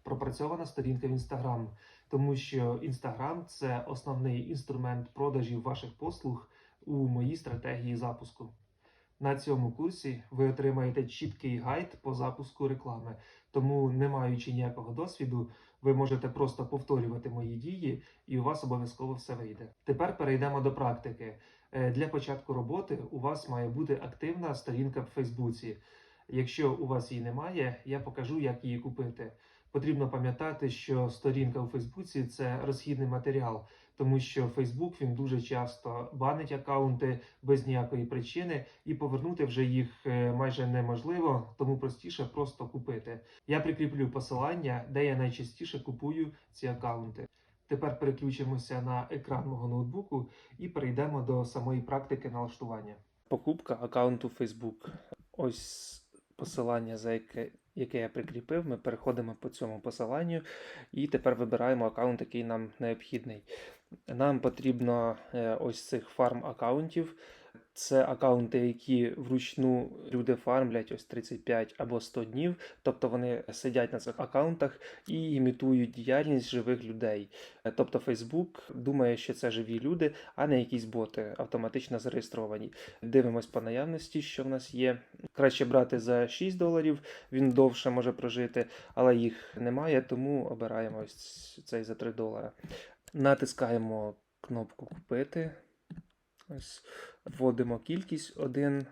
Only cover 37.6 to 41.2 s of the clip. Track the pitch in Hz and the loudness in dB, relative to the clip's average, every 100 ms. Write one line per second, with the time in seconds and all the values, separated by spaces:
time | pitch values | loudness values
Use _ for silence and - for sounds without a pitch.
37.6 | 127 127 120 131 120 131 117 170 175 147 | 4 0 0 -2 -2 -4 -4 -4 -2 -4
38.6 | - - 156 147 143 131 160 175 139 120 | -6 -10 -6 -2 0 0 0 0 0 2
39.6 | 127 127 123 - 139 123 120 120 131 131 | 4 4 0 -2 -2 2 2 2 0 0
40.6 | 123 123 120 120 151 175 | 0 2 0 -2 -2 2